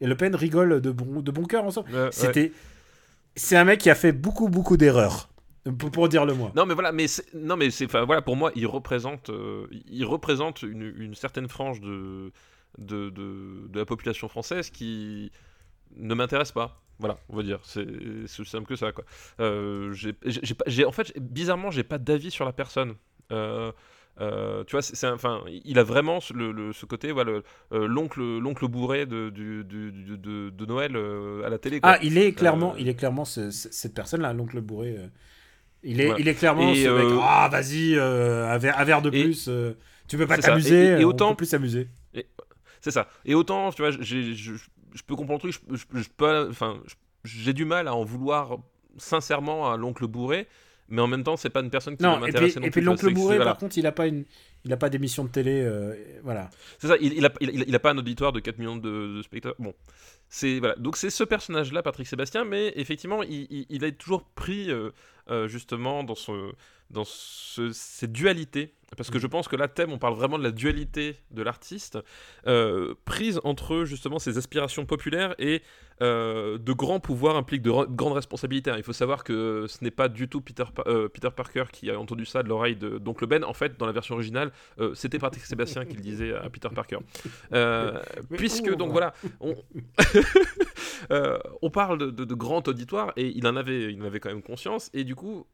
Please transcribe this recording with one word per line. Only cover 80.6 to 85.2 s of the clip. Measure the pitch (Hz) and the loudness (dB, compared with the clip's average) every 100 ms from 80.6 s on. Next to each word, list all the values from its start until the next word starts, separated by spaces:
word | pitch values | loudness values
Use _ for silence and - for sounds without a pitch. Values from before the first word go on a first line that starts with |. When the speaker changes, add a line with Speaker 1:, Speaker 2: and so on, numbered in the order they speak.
| 123 | -8
Speaker 2:
Pa-, | - - | -4 0
euh, | 117 107 | 0 0
Peter | - 123 123 | -2 -6 -4
Parker | 123 131 127 | -8 -4 -6
qui | - 104 | -6 -6
a | 107 | -6
entendu | 107 113 113 | -6 -8 -4
ça | - | -4
de | 117 | -2
l'oreille | 110 120 110 | 0 0 -2
de, | 107 107 | -6 -6
d'oncle | 101 117 117 | -8 -4 2
Ben. | 151 | 2
En | 156 | 0
fait, | - 151 123 | -2 -4 -2
dans | 117 | -4
la | |
version | 110 - 117 | -2 -4 -6
originale, | 110 120 143 - - - | -4 -4 -4 -8 -16 -4
euh, | 110 69 | -4 -4
c'était | 127 | -6
Patrick | 143 | -4